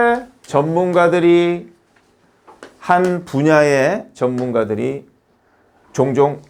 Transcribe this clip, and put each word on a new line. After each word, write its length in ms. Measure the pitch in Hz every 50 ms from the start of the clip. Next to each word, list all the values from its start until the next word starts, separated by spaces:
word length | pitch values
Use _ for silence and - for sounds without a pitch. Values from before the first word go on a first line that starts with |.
| 240 240 240 247 254 - _ _
전문가들이 1300 | - - - 147 143 160 165 170 185 180 175 180 175 170 170 180 165 170 170 175 175 170 175 170 170 - - _ _ _ _ _ _ _ _ _ _ _ _ _ _ - - _ - - - _
한 480 | - - 180 180 185 180 180 175 175
분야의 800 | - - 139 147 156 156 151 151 147 139 139 131 156 185 226 - - _
전문가들이 920 | - 131 127 127 123 127 127 117 113 113 104 110 104 120 131 135 139 - _ _ _ _ _ _ _ _ _ _ _ _ _ _ _ _ _ -
종종 480 | - 131 139 131 131 147 147 143 - - _